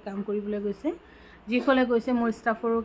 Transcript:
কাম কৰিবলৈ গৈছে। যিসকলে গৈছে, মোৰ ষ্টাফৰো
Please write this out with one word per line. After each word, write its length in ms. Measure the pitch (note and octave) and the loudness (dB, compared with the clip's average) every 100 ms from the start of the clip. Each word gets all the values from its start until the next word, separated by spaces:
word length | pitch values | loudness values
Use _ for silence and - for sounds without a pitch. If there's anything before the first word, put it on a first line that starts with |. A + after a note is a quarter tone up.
| G#3 | -6
কাম 120 | G3 G3+ | -6 -4
কৰিবলৈ 320 | G#3 G3+ G#3 G3+ | -4 -2 -4 -4
গৈছে। 240 | G3 D4+ - - - - - - | -2 -4 -6 -10 -20 -20 -18 -2
যিসকলে 340 | A#3+ B3 C4 B3 | 0 4 4 4
গৈছে, 260 | A#3 A#3 A#3+ | 2 2 2
মোৰ 100 | A#3 | 0
ষ্টাফৰো 460 | A3 A#3 A3 A#3 A3+ | 0 -2 -2 0 -2